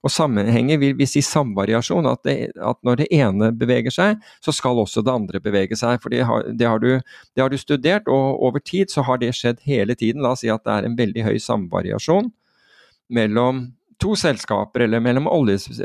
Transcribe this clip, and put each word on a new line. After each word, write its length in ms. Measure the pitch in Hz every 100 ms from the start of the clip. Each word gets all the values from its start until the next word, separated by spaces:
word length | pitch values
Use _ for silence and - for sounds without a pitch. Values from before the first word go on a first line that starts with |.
Og 80 | 143
sammenhenger 680 | - 156 107 104 117 127 156
vil, 160 | 139 131
vil 100 | 135
si 140 | 143
samvariasjon, 840 | 135 156 135 101 101 113 117 175 139
at 160 | 123 139
det, 80 | 139 - -
at 220 | 95 123
når 160 | 123 123
det 60 | 156 165
ene 340 | 120 95 113 113
beveger 400 | 120 123 120 -
seg, 240 | 196 214 - -
så 100 | - -
skal 280 | 127 120
også 220 | 104 - 110
det 80 | 127
andre 240 | 101 98
bevege 360 | 104 101 95 110
seg, 240 | 120 123
for 80 | -
det 160 | 120 123
har, 240 | 113 -
det 160 | 113 117
har 160 | 110
du, 80 | 120 131
det 460 | - - - - 131
har 40 |
du 40 | 135
studert, 520 | - 147 135 202 208
og 320 | 135 135 131
over 160 | 127 139
tid 320 | - 185 190
så 160 | - 131
har 160 | 127
det 100 | 120 123
skjedd 240 | 120 120
hele 320 | - 131 104 120
tiden. 260 | 113 131
La 140 | 131 127
oss 80 |
si 80 | 113
at 160 | 110 -
det 80 | 104
er 160 | 107
en 80 | 117
veldig 300 | 110 113 110
høy 80 | 110
samvariasjon 880 | - 110 90 90 90 104 - 180 233 - _ _ _ _ _ _ _ 120
mellom 540 | 107 110 123 131 123 123 _ _
to 160 | 190 208
selskaper, 640 | 165 123 - 104 104 123 120
eller 180 | 113
mellom 280 | 120 127 151
olje-, 480 | 165 120 98 - -